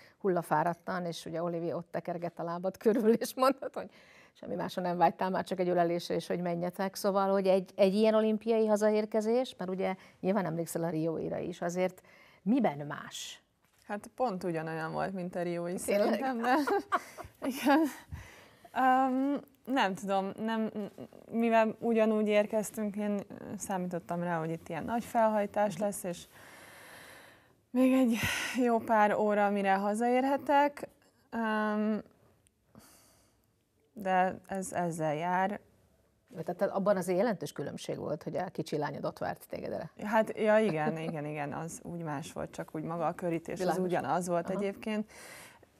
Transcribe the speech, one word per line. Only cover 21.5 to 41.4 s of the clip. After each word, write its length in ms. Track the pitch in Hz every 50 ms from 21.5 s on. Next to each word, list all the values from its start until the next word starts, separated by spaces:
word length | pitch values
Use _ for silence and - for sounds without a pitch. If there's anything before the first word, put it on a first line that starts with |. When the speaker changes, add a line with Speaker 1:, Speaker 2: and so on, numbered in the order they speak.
| 226 226 220 220 - -
Speaker 2:
ugyanúgy 480 | - 233 226 226 214 220 214 214 214
érkeztünk, 680 | 208 208 208 208 202 220 220 202 - - 220 214 208 190
én 240 | 208 208 208 208 202 - - - - - - -
számítottam 640 | 190 - - 196 180 180 180 180 165 - - 175 175 175
rá, 160 | 175 175 160
hogy 100 | 160 165
itt 200 | 165 165 - -
ilyen 140 | 165 151 -
nagy 200 | - 233 240 220
felhajtás 680 | - - 233 220 220 214 208 202 202 - 208 208 208 156
Speaker 1:
Mhm. 100 | 165 208
Speaker 2:
lesz, 200 | 202 202 - -
és 220 | 180 175 - - - - - - - - - - - - - - - - - - - - - - - - - _ _ _ _ _ _
még 240 | - 247 262 262 262
egy 220 | 262 262 226 233 208 - - - - - - - 247 247
jó 140 | 240 233 220
pár 360 | 226 - 226 214 208 208 185
óra, 340 | - 214 208 208 208 202 202
mire 240 | 208 202 196 196 190
hazaérhetek. 1120 | 196 202 208 214 220 240 240 247 254 262 269 277 269 269 - 285 277 294 285 285 - - - _ _ _ _ _ _ _ _
Öm, 720 | - 233 226 220 214 214 214 214 214 214 214 214 214 196 - - _ _ _ _ _ _ _ _ _ _ _ _ _ - - - - - _ _ _ _ _ _ _ _ _ _ _ _ _ _ _ _ _ _ _
de 460 | - 196 190 185 180 185 185 - - -
ez 240 | - 196 190 185 - -
ezzel 420 | - 175 175 160 170 156 156 147
jár. 440 | 151 170 180 180 185 190 202 208 - - _ _ _ _ _ _ _ _ _ _ _ _ _ -
Speaker 1:
Jó, 60 | 175
tehát 340 | 156 - 175 - 202 - -
abban 220 | 202 185 208 196
azért 200 | 190 165 185 180
jelentős 340 | 180 220 247 196 - 143 -
különbség 460 | - - 143 - - - - - 151
volt, 260 | - 98 - - 160 -
hogy 120 | 151 147
a 80 | - 180
kicsi 320 | 165 - - 151 - 165
lányod 280 | 151 147 143 143 - -
ott 120 | 156 -
várt 280 | - - - - - - -
téged 220 | - - - -
el. 200 | - - - - - - 208
Speaker 2:
Hát, 340 | 208 233 220 220 214 -
ja, 200 | - 220 214 214 220
igen, 380 | 220 202 156 156 151 156 160
igen, 280 | 160 160 170 165 151 147
igen, 280 | 151 151 147